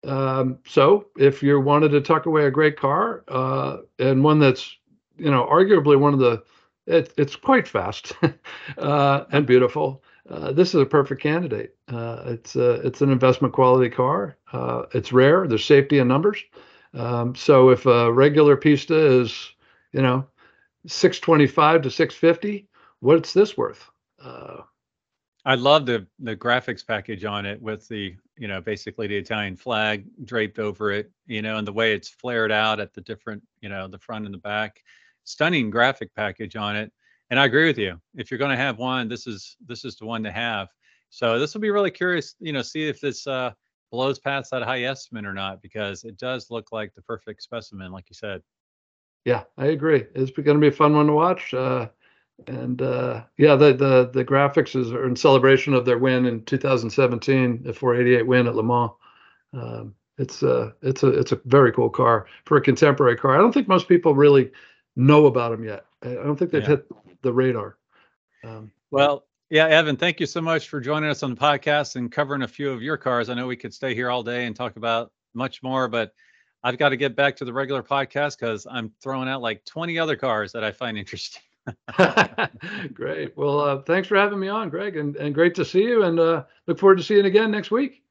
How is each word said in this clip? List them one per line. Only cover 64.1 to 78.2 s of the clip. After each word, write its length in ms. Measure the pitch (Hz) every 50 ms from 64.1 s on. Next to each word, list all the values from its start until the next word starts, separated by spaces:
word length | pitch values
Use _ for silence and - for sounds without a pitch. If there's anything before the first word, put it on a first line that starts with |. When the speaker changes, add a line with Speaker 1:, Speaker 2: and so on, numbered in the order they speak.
| 143
Speaker 1:
really 340 | 139 147 147 143 135 127 131 _ - - _ _ _ _ _ _
know 300 | - 123 135 147 151 151
about 260 | 139 120 127 120 117 117
'em 100 | 110 113
yet. 220 | 110 104 - - _ _ _ -
I, 80 | 120
I 140 | 123 120 -
don't 120 | 143 147
think 140 | 139 180 175
they've 100 | - 147 110
Speaker 2:
Yeah. 60 | 123
Speaker 1:
hit 160 | 151 139 - _ - _ _ - _ _ -
the 100 | 131 120
radar. 460 | 123 131 131 120 113 101 95 101 _ _ _ _ _ _ _ _ _ _ _ _ _ -
Um, 300 | 113 113 110 110 107 _ _ _ _
Speaker 2:
Well, 360 | - 139 143 147 143 - _ _ _ _ _ _
yeah, 200 | 156 151 156 160
Evan, 280 | 151 160 165 151 143
thank 220 | 131 170 180 165 -
you 80 | 170
so 140 | 139 - 175
much 280 | 160 165 165 160 160 -
for 120 | - 143
joining 300 | 120 127 151 151 151 151
us 120 | 147 - -
on 80 | 135
the 100 | 120 -
podcast 540 | 135 147 147 139 - 151 147 147 143 - -
and 160 | 131 123 117
covering 320 | - - 147 135 143 139 131
a 60 | 120
few 220 | _ - 143 139
of 120 | 135 117 110
your 140 | 143 156
cars. 320 | - - 139 123 120 117 107
I 60 | 127
know 120 | 120 127
we 100 | 127 123
could 160 | 120 - 117 -
stay 220 | - - 131 120
here 160 | 113 123 123
all 140 | 123 123 113
day 220 | 117 120 123 123
and 100 | 117 107
talk 180 | - 123 117 104
about 380 | 113 107 117 113 113 117 - _ _ _ _ _
much 280 | 117 127 131 - - -
more, 240 | 131 131 131 127
but 260 | 123 110 117 110 - _ _ _ _ _ _ _ _ _ _ -
I've 140 | 123 123 127
gotta 180 | 151 143 135
get 180 | 120 139 135 117
back 220 | 127 139 143 139
to 80 | - 139
the 80 | 123 117
regular 320 | 131 139 131 139 131 113
podcast 560 | _ 139 139 135 - _ 139